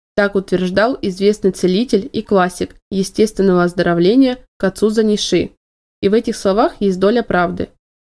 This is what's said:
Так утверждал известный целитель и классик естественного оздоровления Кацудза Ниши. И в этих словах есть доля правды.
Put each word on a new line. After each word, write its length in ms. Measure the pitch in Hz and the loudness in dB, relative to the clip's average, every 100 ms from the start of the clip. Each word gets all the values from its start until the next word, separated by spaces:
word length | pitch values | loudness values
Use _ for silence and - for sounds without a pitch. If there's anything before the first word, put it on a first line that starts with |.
| _ - | _ -2
Так 200 | 202 202 | 0 -2
утверждал 640 | 185 180 185 196 226 - | -2 -2 -2 0 0 -2
известный 480 | 202 185 196 208 190 | -6 -2 0 0 -2
целитель 580 | 185 190 185 247 202 196 | 0 0 0 0 -2 -2
и 120 | 220 | -8
классик 540 | 214 196 180 - 185 - _ | -2 0 0 -4 -10 -10 _
естественного 760 | 196 190 - 214 - 190 180 | -6 -4 0 -2 0 2 2
оздоровления 760 | 175 175 175 170 175 247 262 254 - - | 0 0 -2 2 2 4 2 0 -12 -6
Кацудза 460 | 190 - 214 214 | -4 0 0 2
Ниши. 480 | 220 208 - 175 - - _ _ _ _ | 0 0 0 -2 -2 -10 _ _ _ _
И 80 | 196 | 0
в 60 | |
этих 200 | 220 240 | 0 -2
словах 420 | 214 196 196 311 - | -2 0 0 0 0
есть 180 | 202 185 | -2 2
доля 240 | 190 233 | 2 2
правды. 460 | 226 180 175 180 - _ _ _ | 0 -2 -2 -4 -10 _ _ _